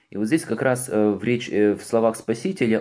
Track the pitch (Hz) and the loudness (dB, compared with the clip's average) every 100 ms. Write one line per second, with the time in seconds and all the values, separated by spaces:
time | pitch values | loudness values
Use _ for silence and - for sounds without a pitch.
0 | _ 101 110 160 - 113 131 127 - 107 | _ -6 0 0 0 -2 0 0 -2 2
1 | 107 95 113 120 - 101 104 98 - 117 | 2 2 -2 -2 -2 2 2 2 0 2
2 | 113 110 - 117 190 190 117 110 | 2 0 -6 -4 -4 -2 0 0